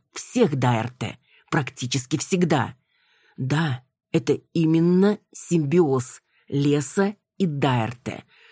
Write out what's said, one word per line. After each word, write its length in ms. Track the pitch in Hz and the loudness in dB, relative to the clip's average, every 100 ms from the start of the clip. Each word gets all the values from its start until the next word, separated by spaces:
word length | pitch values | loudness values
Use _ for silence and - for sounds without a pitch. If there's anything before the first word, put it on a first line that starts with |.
| _ | _
всех 440 | - - 254 190 143 | -12 -4 2 2 2
Дайрте, 600 | 123 117 113 - - - _ _ - | 0 0 -2 -8 -10 -10 _ _ -4
практически 680 | 160 127 - 123 135 - 156 | -4 -4 -6 -6 -4 -4 -4
всегда. 600 | - 180 175 147 104 - _ _ _ _ _ - | -2 0 2 2 0 -8 _ _ _ _ _ -8
Да, 480 | 131 147 160 123 _ _ _ | -4 -2 -2 -4 _ _ _
это 240 | 165 160 131 _ | -2 0 -2 _
именно 640 | 170 160 165 175 180 202 208 _ | 0 2 4 4 4 4 0 _
симбиоз 880 | - - 170 143 175 156 131 - - _ _ - | -12 -2 0 2 2 4 2 -2 -8 _ _ -6
леса 680 | 139 143 147 147 202 196 - _ - | -2 2 0 0 -2 -2 -4 _ -4
и 100 | 185 | -4
Дайрте. 800 | 143 143 123 110 - - - - _ _ | 0 0 0 -2 -6 -10 -12 -14 _ _